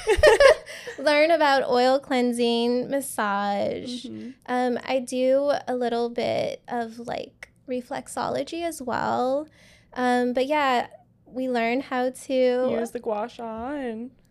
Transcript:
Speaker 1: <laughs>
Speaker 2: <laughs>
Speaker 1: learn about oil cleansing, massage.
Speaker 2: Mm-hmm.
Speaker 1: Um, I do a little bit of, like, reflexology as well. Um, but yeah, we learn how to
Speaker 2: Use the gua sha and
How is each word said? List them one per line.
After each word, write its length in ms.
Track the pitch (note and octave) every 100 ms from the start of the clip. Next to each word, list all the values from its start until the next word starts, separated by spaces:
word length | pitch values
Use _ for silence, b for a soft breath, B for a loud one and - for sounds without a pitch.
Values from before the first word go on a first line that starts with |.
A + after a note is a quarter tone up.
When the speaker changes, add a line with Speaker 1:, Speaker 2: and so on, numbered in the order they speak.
| A4
Speaker 1:
<laughs> 480 | G4 D5+ G#4+ C#5
Speaker 2:
<laughs> 440 | - - - - A#4
Speaker 1:
learn 320 | C#4 D4 D#4+
about 380 | E4 D4 C4+ -
oil 300 | B3 B3+ C4+
cleansing, 920 | C#4 B3+ B3 A#3+ A#3 A#3 A#3 B3 -
massage. 1160 | C#4 C4+ - G#3+ G3+ G3+ G3+ G#3 - B3 B3 A#3+
Speaker 2:
Mm-hmm. 240 | A3 A3+ C4 -
Speaker 1:
Um, 320 | B3 B3+ A#3+
I 140 | - C4
do 520 | B3 B3+ B3+ C4+ C#4+ C#4+ -
a 60 |
little 340 | B3 A#3+ A#3 A#3
bit 520 | A#3+ A3 A3 - - -
of, 300 | A#3+ A3+ A3+
like, 500 | A#3+ - - _ - _ -
reflexology 920 | B3+ B3 C#4 - - - B3+ C#4+ E4+
as 180 | E4+ -
well. 680 | B3 A3 A3 A#3 B3 C#4 D#4 b b b b
Um, 380 | - B3 B3 B3
but 140 | B3 C4
yeah, 420 | D4+ C#4 A#3+ A3+ - _ _ _
we 220 | A#3+ C4
learn 320 | A#3+ A3+ B3
how 300 | B3+ B3+ B3+
to 580 | B3+ - C4 B3+ B3 B3+
Speaker 2:
Use 200 | A#3 A#3
the 100 | B3
gua 280 | A#3 G#3 A#3
sha 420 | - A#3 A3 A#3+
and 380 | D4 B3 A3 B3 - _